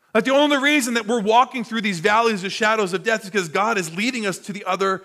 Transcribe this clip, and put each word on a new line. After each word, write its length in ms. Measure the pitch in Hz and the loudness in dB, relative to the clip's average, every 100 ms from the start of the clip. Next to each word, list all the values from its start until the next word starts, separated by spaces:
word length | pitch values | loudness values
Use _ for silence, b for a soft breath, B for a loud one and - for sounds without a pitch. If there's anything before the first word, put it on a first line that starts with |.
| _ | _
Like, 100 | 220 | -2
the 100 | 220 | 2
only 240 | 269 294 285 | 2 4 2
reason 360 | 277 302 240 | 2 2 2
that 120 | 233 208 | -2 0
we're 140 | 240 | 0
walking 440 | 202 226 254 254 | 4 4 4 -2
through 160 | 220 226 | -6 -4
these 180 | 202 175 | -2 0
valleys 460 | 185 214 233 208 | 2 4 2 0
of 80 | 190 | -4
shadows 400 | - 214 220 196 | -2 0 2 0
of 100 | 185 | -2
death 220 | 220 220 | -2 -2
is 60 | 196 | -2
because 180 | 202 170 | -4 -2
God 280 | 190 208 214 | 0 0 0
is 180 | 160 165 | -4 -4
leading 280 | 233 254 | -4 -2
us 140 | 208 175 | -4 -6
to 140 | - | -8
the 120 | 202 190 | -8 -4
other 360 | 185 196 190 | -2 -2 -2